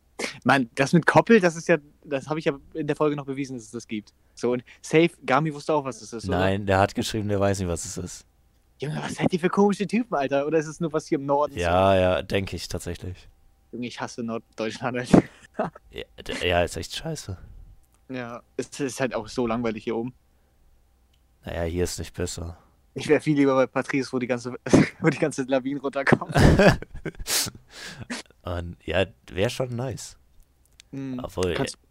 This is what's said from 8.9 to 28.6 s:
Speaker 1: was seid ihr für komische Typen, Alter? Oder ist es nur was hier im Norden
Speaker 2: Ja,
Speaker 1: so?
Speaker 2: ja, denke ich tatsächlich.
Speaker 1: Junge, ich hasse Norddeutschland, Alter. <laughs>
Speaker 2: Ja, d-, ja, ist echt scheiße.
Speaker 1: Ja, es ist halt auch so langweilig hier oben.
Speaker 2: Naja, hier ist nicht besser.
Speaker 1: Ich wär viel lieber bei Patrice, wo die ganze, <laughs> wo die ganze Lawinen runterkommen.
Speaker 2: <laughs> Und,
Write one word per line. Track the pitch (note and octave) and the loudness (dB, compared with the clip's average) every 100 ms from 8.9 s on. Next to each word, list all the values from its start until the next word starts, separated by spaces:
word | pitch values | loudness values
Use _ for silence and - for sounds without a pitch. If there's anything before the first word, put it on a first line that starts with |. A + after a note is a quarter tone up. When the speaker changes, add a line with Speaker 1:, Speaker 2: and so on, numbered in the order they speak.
| D3+ | -6
Speaker 1:
was | - - | -6 -2
seid | D#3 | -2
ihr | F3+ | 0
für | F3 | 0
komische | G3 G3+ F#3+ G3+ | 2 2 2 -2
Typen, | G#3+ B3+ D#3 | -4 -2 -2
Alter? | C3+ C#3 C#3+ | 0 0 0
Oder | D#3+ | 0
ist | D#3 | -2
es | C#3+ | -4
nur | E3 | -4
was | D#3 - | -4 -2
hier | D3+ | -2
im | C#3 | 0
Norden | C#3+ D3 B2+ | 0 0 0
Speaker 2:
Ja, | F2 F2+ G2 F#2+ | 2 4 6 6
Speaker 1:
so? | |
Speaker 2:
ja, | F#2 E2 | 4 2
denke | F#2+ G2+ F#2+ F2+ | 0 -2 -2 -8
ich | - | -8
tatsächlich. | F2 - F2 F2+ F2+ - _ _ _ _ | -8 -8 -10 -10 -12 -18 _ _ _ _
Speaker 1:
Junge, | A#2 A#2+ | -12 -10
ich | - | -8
hasse | A#2+ - | -10 -8
Norddeutschland, | A#2 A2+ - - A2 G#2+ C3 B2 | -8 -8 -10 -8 -6 -4 -4 -4
Alter. | B2 - - - - - | 4 6 6 -2 -12 -6
<laughs> | F3 - _ | -6 -8 _
Speaker 2:
Ja, | - - - | -14 -14 -12
d-, | - - F2 | -10 -2 2
ja, | F2 | 4
ist | E2+ E2+ | 2 -2
echt | - - | -10 -10
scheiße. | D#3+ D#3 - F2+ - - - - _ _ - | -8 -8 -10 -12 -14 -20 -20 -20 _ _ -12
Speaker 1:
Ja, | C3 A#2 A#2+ - - | -10 -10 -12 -12 -10
es | B2+ - | -8 -4
ist | C#3 - | -4 -2
halt | C3 A2+ | -2 -2
auch | G#2+ | -4
so | - A#2 | -2 0
langweilig | A#2 A#2 A2 | 0 -2 -2
hier | A#2 A2 | -4 -4
oben. | B2 - _ _ _ _ _ _ _ _ _ _ _ _ | -4 -10 _ _ _ _ _ _ _ _ _ _ _ _
Speaker 2:
Naja, | - E2 | -10 -6
hier | E2+ F2 | -2 -2
ist | F2 - | -2 -4
nicht | D#2+ | -10
besser. | - F2 - E2 E2+ _ _ _ | -8 -8 -8 -12 -14 _ _ _
Speaker 1:
Ich | - B2 | -6 2
wär | C#3+ | 2
viel | D3+ C#3+ | 2 2
lieber | C#3 C3 | 4 4
bei | B2+ | 2
Patrice, | C3+ - C#3+ B2+ | 0 -2 -2 -2
wo | C3 | -4
die | A#2+ | -2
ganze, | B2 B2 B2 C3+ | -4 -6 -10 4
<laughs> | - - - | 4 4 2
wo | D#3+ | 0
die | D3 | 2
ganze | D#3 C3 | 0 -2
Lawinen | B2+ C3+ B2+ C#3 | 0 0 0 -4
runterkommen. | C#3 C#3 C#3 - F3+ | -4 0 4 4 4
Speaker 2:
<laughs> | C#3+ - - G3 - - - - - - - - - _ - - - A2+ A#3+ - _ | 4 6 8 6 6 0 -12 -12 -10 -4 -2 -4 -8 _ -18 -16 -14 -12 -12 -14 _
Und, | - F2 | -8 -6